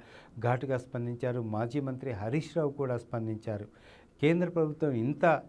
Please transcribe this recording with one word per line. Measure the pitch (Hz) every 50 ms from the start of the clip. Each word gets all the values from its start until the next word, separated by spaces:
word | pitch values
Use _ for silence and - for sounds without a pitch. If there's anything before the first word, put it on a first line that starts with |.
| - - - - - - - 117
ఘాటుగా | 107 120 123 120 117 131 135 123
స్పందించారు. | - - - 123 120 120 120 120 135 123 120 127
మాజీ | 117 107 104 107 117 120 123 143
మంత్రి | 135 135 131 127 131 135
హరీష్ | 117 95 104 113 127 160 - - -
రావు | 170 151 143
కూడా | 143 - 139 123 123 117
స్పందించారు. | - - - 117 110 110 110 107 - 113 107 101 104 - - - - - - - - - - -
కేంద్ర | 139 156 170 175 180 165
ప్రభుత్వం | 170 170 160 151 147 - 160 147
ఇంత | 131 113 110 - 147 - - 170 156 - -